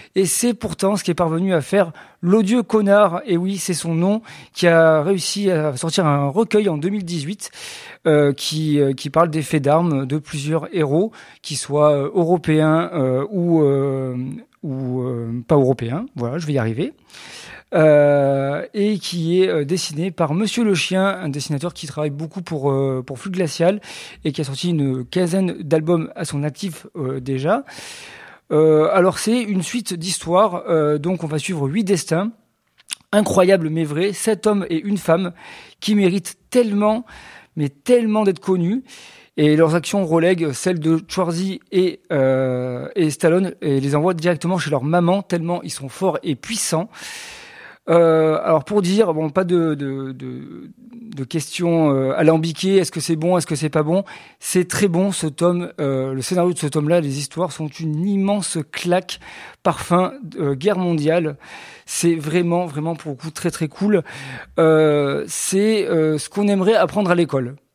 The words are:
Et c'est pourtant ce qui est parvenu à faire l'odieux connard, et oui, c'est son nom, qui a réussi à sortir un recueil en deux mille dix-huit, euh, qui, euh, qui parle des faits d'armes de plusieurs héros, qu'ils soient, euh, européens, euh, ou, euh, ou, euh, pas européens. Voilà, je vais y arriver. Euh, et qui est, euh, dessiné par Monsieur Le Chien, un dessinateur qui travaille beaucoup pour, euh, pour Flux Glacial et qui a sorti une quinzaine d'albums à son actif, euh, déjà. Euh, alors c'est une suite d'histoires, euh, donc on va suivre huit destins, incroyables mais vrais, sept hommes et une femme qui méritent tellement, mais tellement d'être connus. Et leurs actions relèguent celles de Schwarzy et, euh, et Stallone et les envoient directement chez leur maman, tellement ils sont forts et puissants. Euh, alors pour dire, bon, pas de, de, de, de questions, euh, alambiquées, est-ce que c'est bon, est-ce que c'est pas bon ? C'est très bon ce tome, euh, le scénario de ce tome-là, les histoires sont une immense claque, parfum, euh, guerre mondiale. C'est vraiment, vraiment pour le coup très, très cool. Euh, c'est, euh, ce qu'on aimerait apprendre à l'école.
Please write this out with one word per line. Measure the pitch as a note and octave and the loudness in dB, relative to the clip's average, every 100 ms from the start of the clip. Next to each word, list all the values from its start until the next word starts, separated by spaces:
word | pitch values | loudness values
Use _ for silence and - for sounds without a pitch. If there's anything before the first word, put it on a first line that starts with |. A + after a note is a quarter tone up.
| - | -6
Et | F#3+ F#3 | -2 0
c'est | - A#3+ | 0 -2
pourtant | A3 G3+ E3 F#3+ G3+ | -2 -6 -2 -2 0
ce | |
qui | - | -2
est | |
parvenu | E3 E3+ E3 F#3+ | -2 0 0 0
à | E3+ | 0
faire | C3 G3 E3+ - - _ | 2 0 0 -4 -20 _
l'odieux | E3+ G#3+ F#3+ B3 | 2 4 4 0
connard, | G3+ A3 G3+ G3+ G3+ E3+ C#4 | 2 2 4 6 4 2 -2
et | E3+ | 0
oui, | F#3 G3 | 0 -4
c'est | - | -4
son | E3 E3 | -4 -2
nom, | E3 F#3 A3 - - - | 0 2 0 -4 -18 -18
qui | - F3+ | 0 4
a | E3 D#3+ D#3 | 8 8 6
réussi | D3+ F#3+ - G3 G3+ | 2 0 -2 -2 0
à | E3 D3+ C3 | 0 0 -2
sortir | E3 F#3+ D#3+ | -2 0 2
un | C#3+ C#3+ | 2 0
recueil | D#3+ A3+ G#3 G3+ | 0 2 2 2
en | D3+ | 0
deux | F3 | -2
mille | G#3 | -4
dix-huit, | E3+ E3+ C#3+ G#3 - - - - - - - | -4 -6 -6 -8 -12 -16 -18 -16 -18 -6 2
euh, | D3 C#3+ | 4 4
qui, | C#3+ - D#3 D#3 D3 | 0 -4 -4 0 2
euh, | C#3 | 2
qui | C3 D3+ | 0 -2
parle | D#3 E3+ | 0 2
des | D#3 | 0
faits | C#3+ D#3+ | -2 0
d'armes | C#3 D#3 F3 C#3 C3+ | 2 2 2 0 -2
de | D3+ | -6
plusieurs | - D3+ C#3+ D#3+ F3 | -6 -8 -4 -4 -2
héros, | G3 D3 D3+ A3 - - - | -2 0 0 0 -4 -20 -18
qu'ils | - C#3+ | -12 -10
soient, | - C#3+ D3+ | -4 2 4
euh, | C#3+ C#3 | 4 0
européens, | G3 E3 F3 - D#3 D#3 D#3+ F3 | 0 2 2 2 2 4 2 0
euh, | E3+ C3 B2+ C#3+ | -2 0 0 -2
ou, | G3+ F3 E3 | -2 2 4
euh, | D3 C#3 C#3 C3+ C3 B2 C3 - - _ | 4 2 0 -2 -4 -6 -6 -10 -16 _
ou, | D#3+ C3+ C3 B2+ | -8 -6 -4 -4
euh, | B2+ A#2+ A#2 A#2+ A#2 | -4 -6 -6 -6 2
pas | D3 | 4
européens. | C3 B2+ A#2 D3 B3+ - | 4 2 -2 -6 -8 -8
Voilà, | A#2+ D3+ | -6 -6
je | D3+ | -4
vais | |
y | C3+ | -2
arriver. | A2+ A2 A3+ - _ - - - - - - | 0 -2 -6 -10 _ -20 -20 -20 -20 -20 -2
Euh, | - D#3 D3 D3 C#3+ C#3 C#3 C#3 C#3+ - | 4 6 8 6 4 4 2 0 -4 -6
et | G#3+ G3+ G#3 | -2 0 0
qui | - E3+ D#3+ F3+ | -4 -4 0 2
est, | F#3 | 2
euh, | E3+ C#3+ | 0 0
dessiné | F3+ - D3 F#3 | -2 -4 -4 -4
par | E3 D#3 | -2 -2
Monsieur | D#3+ G#3+ - | 0 -2 0
Le | A3 | 0
Chien, | F3 - F#3 | 0 0 0
un | G3 F#3 E3+ | 0 -2 -4
dessinateur | C#3+ C#3 C#3+ F3 | -6 -4 -4 -6
qui | - D3 | -8 -10
travaille | D3+ D3+ | -6 -6
beaucoup | C#3 D#3+ F#3+ | -6 -8 -10
pour, | E3+ D#3 C#3 | -8 -4 0
euh, | C3+ C3+ C3 B2 | 0 0 -4 -6
pour | C3 | -10
Flux | G3 | -8
Glacial | F#3 E3 - E3 G#3 - - - - | -4 -4 0 0 0 -4 -16 -18 -8
et | D#3+ | -6
qui | C#3 | -4
a | |
sorti | C3+ C#3 F3 | -4 -4 -2
une | E3 C#3 C3 | 0 0 -2
quinzaine | B2 F3+ F3 F#3+ F#3 E3 | -4 -2 0 0 0 -4
d'albums | D#3 D#3 D#3 E3+ D#3+ - | 0 0 2 0 -2 -8
à | |
son | E3+ C#3+ | -6 -4
actif, | D3 C3 G3 D3+ - - | -4 -4 -8 -10 -14 -8
euh, | C3 C3+ | -6 -6
déjà. | B2+ C3 D3 A#3+ C#4 - - - - - - - - | -4 -2 0 -2 -2 -16 -18 -18 -18 -20 -20 -20 -2
Euh, | D3+ D#3 D#3 D#3 | 4 6 6 4
alors | F#3+ F#3 - | 4 2 2
c'est | G#3+ B3 | 0 0
une | G#3+ F#3+ | 0 -4
suite | D#3 A#3+ G3+ | -4 -6 -6
d'histoires, | F3 F3 - E3 F3 G#3+ F3 - | -8 -6 -6 0 2 2 0 -2
euh, | E3 D3+ D3+ | 0 2 0
donc | E3 F#3 | -2 -4
on | D#3+ | -4
va | D3+ | -4
suivre | E3 E3+ C#3 | -4 -4 -2
huit | F#3 | -2
destins, | G3 F#3 - E3 G#3+ - _ _ _ _ - - _ | 0 0 0 -2 -2 -6 _ _ _ _ -16 -16 _
incroyables | G#3 G#3 F#3+ F3+ G3 D#3+ | 0 2 4 6 4 2
mais | D#3+ | -2
vrais, | D3+ D3 G3 | -2 -2 -2
sept | G3 A3+ G#3 G#3+ | -2 -2 0 2
hommes | G3+ F3 | 0 0
et | E3 | -4
une | G3+ G3+ | -2 -2
femme | - E3 F3+ - - - - _ | 2 0 0 -8 -18 -20 -20 _
qui | - | 0
méritent | G#3 F#3+ F#3+ - - _ | 2 4 2 -4 -14 _
tellement, | B3 A3+ G3+ G#3 A3 - - - - - | 0 2 2 2 0 -4 -16 -20 -20 -12
mais | - C#3+ | -4 -4
tellement | - - B3 A3 G#3+ | -2 2 4 4 2
d'être | G3+ F3 | 2 0
connus. | - F#3 E3+ B3 - - - - _ - | 0 0 2 -2 -6 -16 -20 -20 _ 0
Et | D3+ D3+ | 4 6
leurs | D#3+ | 4
actions | E3+ - G3+ E3+ | 2 0 -2 0
relèguent | E3 E3+ F3+ D#3+ | 2 4 2 0
celles | B2+ F#3 F3 | -2 -2 -2
de | D#3 D#3+ - | 0 0 -2
Schwarzy | F#3 F3 E3 F#3+ F#3 _ | -4 -2 -2 -4 -6 _
et, | F#3+ F#3 - - | 0 2 0 -2
euh, | D3+ C3+ C3 C3 B2+ B2+ B2 C#3 G3+ | 2 4 2 0 -2 -4 -6 -6 -2
et | D#3+ | 0
Stallone | C#3+ E3 F3+ F#3+ - | 2 2 2 0 -4
et | D#3+ C3+ | -2 0
les | C#3 | 0
envoient | D3 E3+ | 0 0
directement | F3 E3+ D#3+ E3+ F#3 | 0 0 -2 -2 -2
chez | D3 | -2
leur | C#3+ | -2
maman, | C#3 F3 E3+ G3 | 0 2 2 0
tellement | F#3+ E3+ E3 F3 | -2 -4 -4 -6
ils | F3 | -6
sont | - C3+ | -12 -12
forts | - F#3+ D#3 | -4 -2 -2
et | F3+ | -4
puissants. | C3 - A3 - G#3+ A#3 - - - - - - - - - - | -6 -6 -6 -2 -4 -4 -10 -16 -16 -16 -20 -20 -20 -20 -10 2
Euh, | E3+ E3 D#3+ D#3 D#3 | 4 6 4 4 2
alors | - D#3 | 2 0
pour | - G#3 | 0 0
dire, | F3+ G3 G3+ | 2 2 2
bon, | D#3 D#3 | 0 -2
pas | E3 | 0
de, | F3+ F3 E3 | 0 2 0
de, | C#3+ C#3+ C3+ C3+ | -2 -4 -6 -8
de, | C3 C3 B2+ - - - - - | -10 -12 -12 -14 -16 -18 -20 -20
de | A#3+ A#3 C#3 | -20 -14 -10
questions, | B2+ E3 - - E3+ E3 D#3 | -6 -6 -6 -4 0 2 2
euh, | C3+ C3+ - | 2 0 2
alambiquées, | D#3 D#3+ E3 D3+ F#3+ G3 | 4 4 2 -4 2 2
est-ce | F3 | 2
que | E3 | -2
c'est | - D#3+ | -4 -2
bon, | E3 F3+ | 0 0
est-ce | E3 | 0
que | D3 | -4
c'est | D#3 | -2
pas | D#3 | 0
bon ? | D3+ F#3 G3 - - _ | 0 0 -2 -10 -20 _
C'est | - F3+ F3+ | -4 -2 0
très | - G3+ | 0 0
bon | E3+ G3 | 2 0
ce | F#3 D#3 | -2 -6
tome, | C#3 F3 F3 F3 - | 0 0 0 -4 -4
euh, | C#3+ C3+ C3 | -2 -2 -2
le | C3+ | -4
scénario | B2 F3+ F3+ | -2 0 0
de | F3 | 0
ce | D3 | -2
tome-là, | D#3 D3 F3 | 0 2 2
les | C#3+ C3+ | 0 -4
histoires | C#3 D#3+ F3 | -6 -6 -6
sont | - D#3 | -6 -10
une | - E3 D3+ F#3+ | -6 -4 -2 -2
immense | G3 G3 G#3 F3 E3+ D3 | 0 0 0 -4 -6 -8
claque, | - F3 F3+ F#3+ - - - - - | -6 -2 -2 -2 -10 -16 -20 -20 -6
parfum, | F#3 - - F3 F#3+ C4+ F3+ A3+ | -2 -2 0 2 0 -4 -12 -4
euh, | C#3+ | -4
guerre | C3+ F#3 F#3 | -2 0 0
mondiale. | F3+ E3 D3 E3+ D#3 C#3 - - - - - | 0 0 2 2 0 -6 -14 -20 -20 -20 -12
C'est | - E3+ | -2 0
vraiment, | E3 D3+ F3+ F3 F3 F3+ | 0 0 -2 0 0 -2
vraiment | D3 D#3+ | -4 -6
pour | E3 D#3+ | -6 -8
le | C3 | -10
coup | D#3+ | -12
très, | - F3 | -6 -6
très | - D#3 | -4 -6
cool. | - G3+ G3 - - C3+ C3 - - | -2 2 2 0 -10 -14 -16 -6 2
Euh, | D#3+ D#3 D#3 D3 C#3+ C#3+ - | 4 6 4 4 0 -2 -6
c'est, | - - F#3+ G#3+ A3 - | -6 -2 2 2 2 2
euh, | E3 D#3 D3+ | 2 2 0
ce | - | -4
qu'on | G3+ G3+ | -2 2
aimerait | G3 F#3 | 2 4
apprendre | A3 E3 G#3 F#3+ | 4 2 0 0
à | |
l'école. | F3 E3+ C3+ B2 C#3+ _ | 2 2 0 -4 -10 _